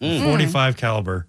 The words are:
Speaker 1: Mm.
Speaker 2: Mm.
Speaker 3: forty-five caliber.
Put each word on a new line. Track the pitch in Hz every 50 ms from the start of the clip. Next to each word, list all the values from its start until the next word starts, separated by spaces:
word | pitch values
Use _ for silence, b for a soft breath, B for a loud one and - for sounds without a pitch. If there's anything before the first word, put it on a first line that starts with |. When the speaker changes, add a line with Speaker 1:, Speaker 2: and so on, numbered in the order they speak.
Speaker 1:
Mm. | - 156 165 143
Speaker 2:
Mm. | 139
Speaker 3:
forty-five | 147 147 156 151 139 - 139 131 131 120
caliber. | - 123 117 110 107 101 92 92 92 87